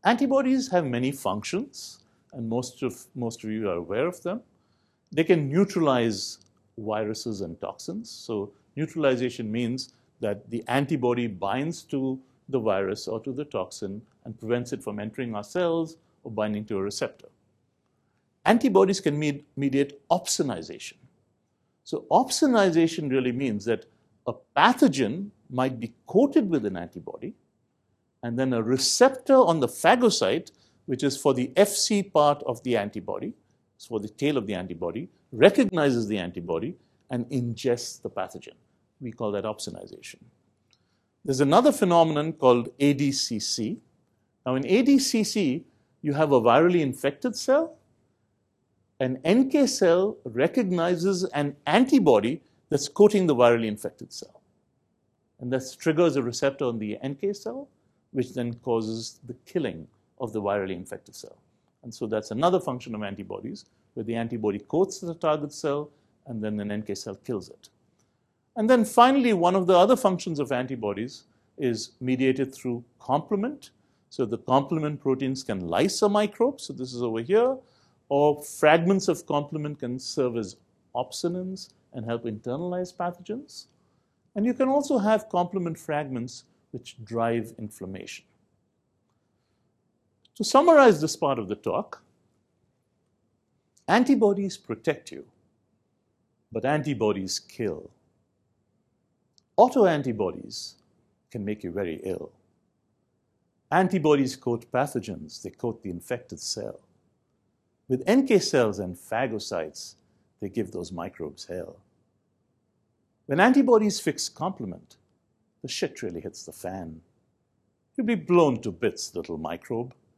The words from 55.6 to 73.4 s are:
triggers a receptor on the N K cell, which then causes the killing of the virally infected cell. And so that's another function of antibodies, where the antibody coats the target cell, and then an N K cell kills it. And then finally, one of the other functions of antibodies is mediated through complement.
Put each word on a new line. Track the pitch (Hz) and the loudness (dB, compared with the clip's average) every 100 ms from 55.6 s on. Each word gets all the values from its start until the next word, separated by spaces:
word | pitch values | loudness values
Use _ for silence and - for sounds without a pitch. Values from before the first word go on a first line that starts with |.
| 131 - | -6 -6
triggers | - 156 175 139 | -2 2 2 2
a | |
receptor | 117 117 139 139 131 | -2 0 -2 0 -4
on | 113 | -4
the | 107 104 | -6 -6
N | 135 143 | -8 -6
K | 196 | -6
cell, | 202 220 254 277 _ _ _ _ | -6 -10 -12 -14 _ _ _ _
which | - 123 | -6 -6
then | - 120 117 | -4 -8 -8
causes | - 113 110 113 117 - 120 | -2 -2 -2 -6 -10 -16 -18
the | 123 _ | -18 _
killing | 185 131 82 - _ _ _ | -6 -4 -8 -16 _ _ _
of | 123 | -6
the | 107 | -4
virally | 101 101 95 90 | -2 -2 -2 -6
infected | 95 101 - - | -10 -16 -18 -20
cell. | - - _ _ _ _ | -20 -20 _ _ _ _
And | 123 | -20
so | 110 113 | -10 -6
that's | 110 107 | -4 -4
another | 113 165 180 | 0 2 2
function | 180 123 127 | -2 -10 -10
of | 107 | -10
antibodies, | 104 101 92 98 107 - - _ _ - | -8 -10 -12 -10 -12 -14 -18 _ _ -12
where | |
the | 110 117 | -6 -4
antibody | 113 117 107 101 | -4 -4 -2 -4
coats | - 156 190 - | -4 -2 -2 -4
the | 175 165 | -12 -4
target | 160 151 147 | -2 -2 -4
cell, | - 156 143 151 _ _ _ - | -6 -4 -4 -6 _ _ _ -12
and | 113 | -8
then | 107 107 | -4 -4
an | 104 | -4
N | 104 | -6
K | 104 | -6
cell | 101 - 98 | -8 -8 -12
kills | - 110 87 | -8 -8 -8
it. | - - _ _ _ _ _ _ _ _ - | -20 -20 _ _ _ _ _ _ _ _ -4
And | 220 | 4
then | 254 220 | 4 4
finally, | - 247 277 247 | 6 6 6 4
one | 196 175 185 | 4 4 2
of | 180 | 6
the | 185 | 6
other | 185 254 | 8 6
functions | 196 185 - 151 | 4 0 -4 -4
of | 127 | -2
antibodies | 127 127 131 104 101 120 - _ _ _ - | -2 -4 -4 -4 -4 -8 -10 _ _ _ -6
is | 131 113 - _ | -4 -2 -8 _
mediated | 127 127 131 131 131 | -4 0 2 2 -2
through | - 127 117 120 _ | -6 -8 -8 -10 _
complement. | - 139 151 202 | -2 -2 0 -2